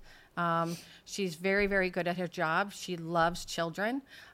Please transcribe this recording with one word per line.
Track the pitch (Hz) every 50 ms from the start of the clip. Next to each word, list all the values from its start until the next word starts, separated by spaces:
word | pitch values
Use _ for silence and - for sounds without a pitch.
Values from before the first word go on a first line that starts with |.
| - - - - - - _
Um, | 170 170 170 165 170 165 165 170 165 - - - - -
she's | - - - 196 180 160
very, | 160 180 196 190 202 202 190
very | 202 196 185 185
good | 175 185 170 170
at | 175 180
her | 180 170
job. | - 185 170 156 160 180 202 202 -
She | - - - 180 165
loves | 165 160 175 170 165 170 175 170 -
children. | - - - 165 170 165 - 202 220 254 277 - - - - - -